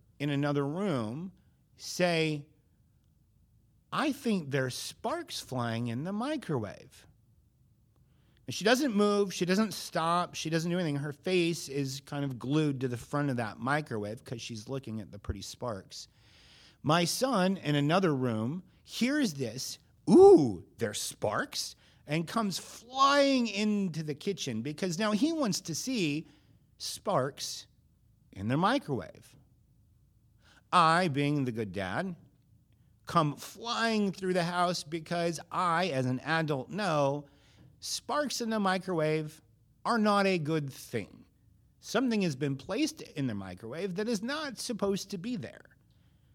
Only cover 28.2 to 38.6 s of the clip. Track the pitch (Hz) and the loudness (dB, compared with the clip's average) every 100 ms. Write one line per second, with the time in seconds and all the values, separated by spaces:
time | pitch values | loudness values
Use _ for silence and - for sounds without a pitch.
28.2 | _ 98 107 143 196 277 - 120 76 - | _ -8 -2 0 2 0 -2 -6 -6 -16
29.2 | - - _ _ _ _ _ _ _ _ | -20 -20 _ _ _ _ _ _ _ _
30.2 | _ _ _ - - 175 160 170 185 135 | _ _ _ -20 2 6 6 6 4 2
31.2 | 143 147 127 113 104 92 92 113 190 170 | 2 2 0 -2 -6 -4 -4 -2 -6 -8
32.2 | - _ _ _ _ _ _ _ - 170 | -18 _ _ _ _ _ _ _ -2 2
33.2 | 151 131 - 196 233 220 226 214 196 - | 2 0 -14 -12 -6 -2 0 2 0 -2
34.2 | 185 180 170 175 180 170 147 165 156 175 | -2 0 0 2 0 0 -6 -10 -4 -2
35.2 | 170 160 - 170 180 165 185 131 127 127 | -2 -4 -6 -2 2 2 2 0 0 -2
36.2 | 143 160 151 139 123 180 196 151 139 147 | -2 -2 0 -2 -4 -4 0 2 2 0
37.2 | 143 - _ - - - - - - 285 | -8 -20 _ -20 -20 -14 -10 -8 -4 -2
38.2 | 285 - 226 220 | -2 -4 -2 0